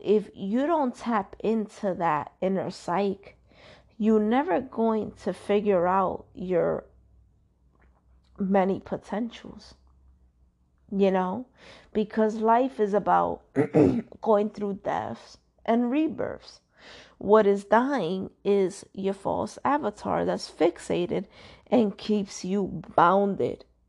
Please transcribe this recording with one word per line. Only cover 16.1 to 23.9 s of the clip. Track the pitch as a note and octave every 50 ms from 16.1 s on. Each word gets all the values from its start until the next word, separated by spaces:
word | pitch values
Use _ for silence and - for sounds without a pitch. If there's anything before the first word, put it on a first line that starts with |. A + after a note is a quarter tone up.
| A3+ - - - - - - - - _ _ _ _ _ - - - - - - - _
What | - F#3+ G#3 A3 G#3
is | G3+ G3+ G3+ G3+
dying | - G#3 A3+ B3+ C4+ D4 B3+ F3+ D#3+ F#3+ F#3 G3 - - _ _
is | G3 G3+ G3+ F#3+ F3+ G3+ - - - _
your | G3 F#3+ F#3+ G3
false | G3 - - - - - G#3+ - - -
avatar | B3+ C#4 D4 D4 G#3 G#3 - - G3+ F3 E3 F3
that's | F3 F3 F#3+ - -
fixated | - - D#4 F4 E4+ - - - F3 E3+ F3 - - F3+ G#3 - - - - - - - _ _
and | - B3 A3 G3+ G3+ -
keeps | - - G#3+ G#3 G3 - - - -
you | F3+ F#3+ G#3 F#3+ - - E3 - - -
bounded. | - E3 F3 F#3 G3 G3+ G3+ F#3+ - A#2+ B2 - - - _ _ _ _ _